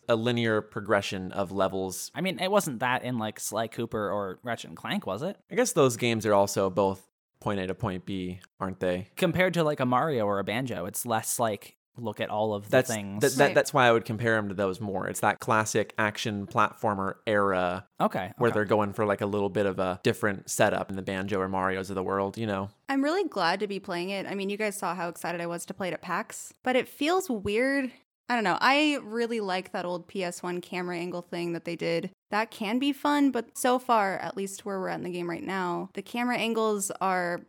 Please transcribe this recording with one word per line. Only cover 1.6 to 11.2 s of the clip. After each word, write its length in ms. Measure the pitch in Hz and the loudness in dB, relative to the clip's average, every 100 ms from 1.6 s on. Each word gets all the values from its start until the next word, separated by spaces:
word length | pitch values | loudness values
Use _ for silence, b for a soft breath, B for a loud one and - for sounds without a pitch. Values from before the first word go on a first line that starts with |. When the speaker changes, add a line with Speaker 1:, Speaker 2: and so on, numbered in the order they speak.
| 95 95 95 90 - 139 | 0 0 -4 -6 -10 -6
Speaker 2:
I 60 | |
mean, 180 | 185 160 | -4 -2
it 100 | 185 | 0
wasn't 300 | 202 165 117 | 0 0 -2
that 240 | 123 127 | 0 0
in, 160 | 123 123 | -2 -4
like, 200 | 107 - | -4 -6
Sly 280 | - 107 113 | -6 -4 -4
Cooper 420 | - 117 113 101 | -4 -4 -4 -2
or 300 | 101 98 90 | -2 -4 -8
Ratchet 260 | 123 113 - | -8 -8 -8
and 80 | 82 | -12
Clank, 280 | 113 190 104 | -6 -4 -4
was 160 | 95 | -4
it? 160 | 165 202 _ | -6 -8 _
Speaker 1:
I 40 | 180 | 0
guess 180 | 247 | 2
those 240 | 170 131 110 | 6 4 4
games 280 | 120 113 107 | 0 2 4
are 80 | |
also 360 | 101 98 - 98 | 6 6 4 2
both 420 | 92 98 95 - _ _ _ | 4 2 0 -10 _ _ _
point 180 | 110 101 | -4 -2
A 80 | 92 | -2
to 80 | 95 | -2
point 300 | 107 92 - | -4 -4 -6
B, 340 | 98 90 92 - _ | -6 -6 -8 -14 _
aren't 180 | 95 95 | -8 -2
they? 300 | 92 90 101 - | 0 0 -4 -2
Speaker 2:
Compared 360 | 185 160 185 170 | 0 2 0 2
to, 80 | |
like, 180 | 151 151 | 0 0
a 40 | 127 | 2
Mario 400 | 123 160 131 104 | 2 2 2 2
or 140 | 101 | 0
a 40 | |
Banjo, 420 | 98 110 131 95 92 | 0 -2 -2 -4 -4
it's 200 | - 120 | -6 -2
less 320 | 110 | -2